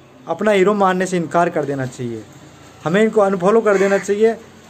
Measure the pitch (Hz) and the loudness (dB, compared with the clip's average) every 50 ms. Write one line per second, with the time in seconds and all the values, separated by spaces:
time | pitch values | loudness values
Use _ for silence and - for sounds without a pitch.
0 | - - - - - 151 165 - 208 214 208 190 185 196 208 202 196 185 185 185 | -20 -20 -20 -16 -10 -8 -6 -2 0 0 2 2 2 2 2 2 0 0 0 0
1 | 190 170 185 180 165 151 - 175 175 175 170 160 147 135 143 135 131 123 - - | -2 -2 -4 -4 -4 -2 0 0 0 0 -2 -4 -4 -4 -4 -6 -6 -8 -8 -10
2 | 127 120 113 110 104 - - - - - - - - - - - - 156 170 202 | -10 -10 -10 -10 -12 -16 -20 -20 -20 -20 -20 -20 -20 -20 -20 -10 -6 -2 0 2
3 | 220 220 220 220 196 196 196 185 175 196 220 226 220 214 196 190 196 196 196 196 | 2 2 2 2 2 2 0 0 2 2 2 4 4 2 2 2 2 2 0 0
4 | 185 - 202 202 220 226 226 - - - - - - - | 0 -2 0 2 2 2 0 -2 -8 -18 -20 -20 -20 -20